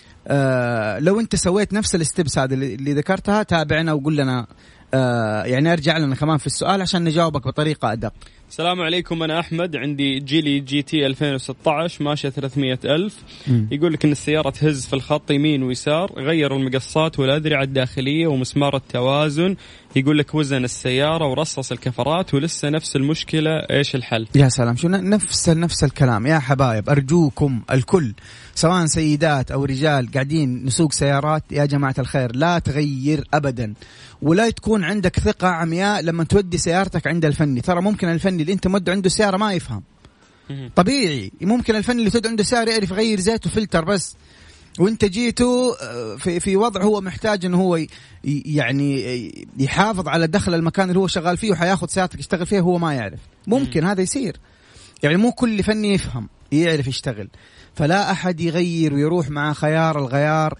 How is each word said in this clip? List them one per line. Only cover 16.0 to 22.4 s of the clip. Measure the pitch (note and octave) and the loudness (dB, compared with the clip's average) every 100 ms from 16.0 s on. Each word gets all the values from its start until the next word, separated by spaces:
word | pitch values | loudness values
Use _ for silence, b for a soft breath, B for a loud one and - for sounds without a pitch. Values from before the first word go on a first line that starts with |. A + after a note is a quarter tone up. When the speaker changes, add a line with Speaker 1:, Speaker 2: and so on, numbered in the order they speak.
| G3 | -2
Speaker 2:
غيروا | - C3+ E3 C#3+ C#3 | -4 -2 0 0 0
المقصات | C3 C3 - D#3 D#3+ D3 | -2 -2 -2 0 0 0
والأذرعة | C3 D3 D#3 C#3+ | 0 0 0 0
الداخلية | C3+ C3+ B2+ - C3 D#3 E3 | 0 -2 -2 -2 -2 0 0
ومسمار | C3+ B2 C#3+ C#3+ C#3 | 0 -2 0 0 0
التوازن، | - B2 B2+ C#3+ D#3 C#3+ F#3 F#3 B B B C3+ | -4 -2 0 2 0 0 0 -2 B B B 0
يقول | C3+ D3+ | 2 2
لك | C#3+ | 2
وزن | D3+ C#3 C3+ | 0 0 -2
السيارة | B2 - B2+ B2+ D3+ E3 D3 | -2 -4 -2 0 0 0 -2
ورصص | C3 D#3+ - C3 | -2 -4 -6 -8
الكفرات | B2 B2+ - C3+ E3+ F#3 | -6 -4 -2 0 -2 0
ولسه | C#3 | 0